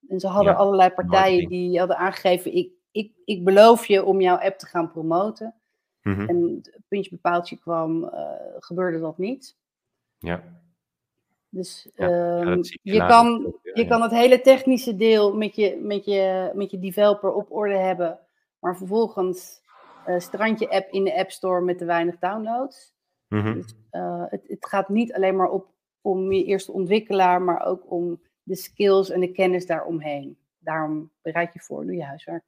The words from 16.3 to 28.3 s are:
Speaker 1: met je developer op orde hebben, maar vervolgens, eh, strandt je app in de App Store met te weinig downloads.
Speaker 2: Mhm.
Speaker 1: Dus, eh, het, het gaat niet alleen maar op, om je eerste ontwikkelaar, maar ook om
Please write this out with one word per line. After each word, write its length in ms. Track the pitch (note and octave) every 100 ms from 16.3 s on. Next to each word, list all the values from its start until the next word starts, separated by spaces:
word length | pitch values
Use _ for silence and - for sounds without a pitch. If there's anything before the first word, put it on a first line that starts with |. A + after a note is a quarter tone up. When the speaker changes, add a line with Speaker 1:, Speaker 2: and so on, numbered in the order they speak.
| F#3 F#3
Speaker 1:
met 160 | F#3+ G3
je 80 | F#3+
developer 540 | F#3+ F#3 G#3 G3+ F#3+
op 200 | G3 G#3
orde 240 | - G#3 G3
hebben, 420 | F#3+ F3+ E3+ E3+ _ _ _ _
maar 180 | F3 F3+
vervolgens, 840 | F#3 G#3+ A3 G#3 F#3 F3+ - - _ _ - - -
eh, 120 | F3+
strandt 420 | F3 F#3+ A3 A3
je 100 | A3
app 220 | F#3+ F#3+
in 120 | G3
de 140 | G3 D#3+
App 120 | F#3+
Store 300 | - F#3+ F3+
met 180 | F3+ F3+
te 60 |
weinig 340 | E3+ E3+ E3+ F3
downloads. 760 | F3+ G#3+ G#3+ A#3 C4+ - _ _ _ _ _
Speaker 2:
Mhm. 260 | G#2+ G#2+
Speaker 1:
Dus, 200 | E3 F3+ - _
eh, 340 | F3 F3+ F3 F3
het, 160 | G3 _
het 180 | - -
gaat 220 | G3 F#3+
niet 240 | G#3 A#3
alleen 240 | G3+ F#3+ F#3+
maar 140 | F#3
op, 160 | F#3+ - _ _ _
om 320 | G#3 F#3+ F#3+
je 120 | F#3+
eerste 280 | F3+ F#3+ -
ontwikkelaar, 680 | F#3+ F3+ G#3+ A3 G3+ F#3 F3+
maar 240 | F3+ E3+ -
ook 240 | F#3 -
om 300 | F3 F3 E3+ _